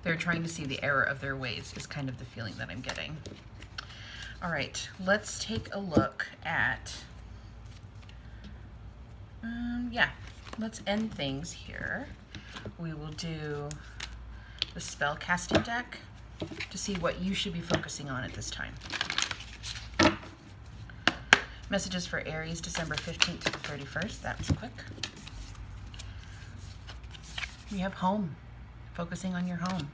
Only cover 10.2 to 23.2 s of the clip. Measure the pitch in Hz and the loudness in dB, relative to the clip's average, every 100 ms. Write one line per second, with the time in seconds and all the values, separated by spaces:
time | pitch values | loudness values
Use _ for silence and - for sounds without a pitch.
10.2 | - - - - 220 - - 208 220 - | -10 -10 -8 -4 -2 -2 2 4 4 2
11.2 | 139 135 170 - - - - 196 381 - | 0 0 -2 -6 -8 -4 -2 -2 -4 -10
12.2 | - - - - - - 165 151 151 156 | -10 -10 -10 -8 -8 -4 -4 -2 -6 -4
13.2 | 170 160 151 147 147 151 - - - - | -4 -2 -2 -2 -2 -4 -6 -8 -8 -8
14.2 | - - - - - - - - 147 151 | -10 -12 -12 -2 -2 0 -4 2 2 2
15.2 | - 175 - - 226 233 254 - - - | 2 2 6 6 6 0 -2 -8 -10 -14
16.2 | - - - - - - - 190 160 - | -14 -6 -6 -4 -4 -2 0 4 4 4
17.2 | 185 190 202 170 170 156 - - 143 127 | 2 4 2 0 4 2 2 -4 -2 -2
18.2 | 95 98 - - 64 57 - - - - | -2 -2 -4 -2 -4 -6 -4 -2 2 4
19.2 | - - - - - - - - - - | 2 0 -6 -8 -6 -6 -6 8 8 8
20.2 | - - - - - - - - - - | -6 -12 -14 -14 -12 -12 -12 2 2 2
21.2 | - - - - - 196 190 180 175 160 | 10 10 10 -8 2 2 4 0 0 -2
22.2 | - 156 160 165 - 175 165 151 - 160 | -2 -2 -2 -2 0 0 2 0 0 6